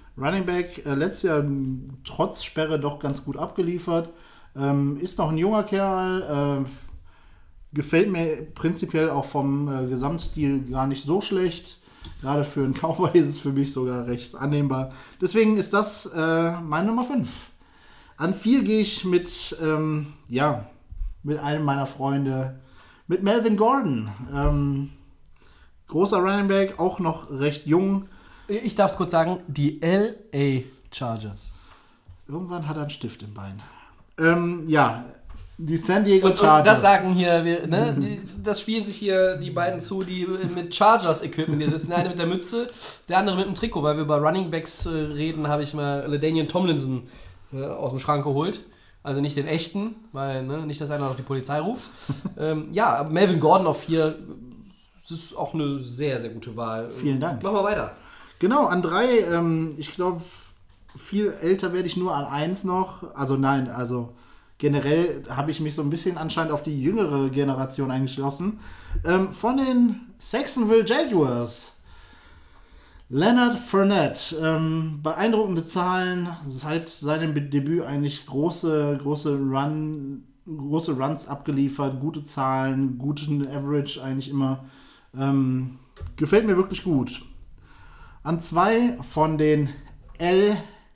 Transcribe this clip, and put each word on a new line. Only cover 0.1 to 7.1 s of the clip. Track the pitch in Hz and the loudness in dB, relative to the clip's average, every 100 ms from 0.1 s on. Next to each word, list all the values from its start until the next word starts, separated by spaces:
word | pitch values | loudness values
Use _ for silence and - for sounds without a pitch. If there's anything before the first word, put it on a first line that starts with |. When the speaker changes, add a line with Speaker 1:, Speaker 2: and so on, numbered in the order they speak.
| - | -6
Speaker 1:
Running | 139 190 180 | -2 0 0
Back, | 180 175 - 147 | -2 -2 -6 -2
äh, | |
letztes | 139 175 - | 0 0 0
Jahr, | 185 151 | 2 2
ähm, | 143 139 131 131 131 - | 2 0 -2 -6 -8 -14
trotz | - - 185 - | -12 -2 -2 -2
Sperre | - 160 156 151 | -8 -4 0 0
doch | 143 147 | -2 -4
ganz | 143 139 | -4 -4
gut | - 135 | -6 -6
abgeliefert. | - - 170 175 175 170 165 - - - - 135 | -6 -2 -2 -2 0 -2 -2 -12 -20 -20 -16 -4
Ähm, | 139 139 139 143 | 2 2 2 0
ist | 185 - | -4 -2
noch | 156 | 0
ein | 160 | 2
junger | 185 220 | 2 2
Kerl, | 208 196 196 185 185 185 165 143 143 139 135 | 0 0 2 0 0 -2 -2 0 0 0 -4
äh, | - - - - | -8 -16 -16 -18